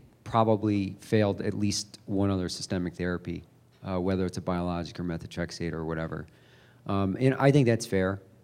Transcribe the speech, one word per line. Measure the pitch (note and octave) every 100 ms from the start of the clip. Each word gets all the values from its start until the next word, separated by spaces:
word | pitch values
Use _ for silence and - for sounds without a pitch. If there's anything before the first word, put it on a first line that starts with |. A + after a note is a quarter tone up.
| - _
probably | - A#2 A2+ G#2 G#2+ G#2 F#2+ -
failed | - A2 G#2 F#2+
at | G#2+
least | G#2 G2+ F#2+ - - -
one | G2 G2
other | F#2+ F2+
systemic | - - F#2+ F2
therapy, | - F2 F2 F2 E2+ - _ _ _
uh, | F#2+ F#2
whether | F2+ F#2+
it's | F2+ F#2+
a |
biologic | F2 F2 F2 E2+ E2+ -
or |
methotrexate | F2 E2 - - E2+ - E2+
or | D#2+
whatever. | D#2+ D#2+ D#2+ D#2+ E2 - - - - _ -
Um, | G2 G2 F#2+
and | C3
I | C3 C#3
think | C#3+ A#2+
that's | A2+ -
fair, | G2 F#2 F#2+ - _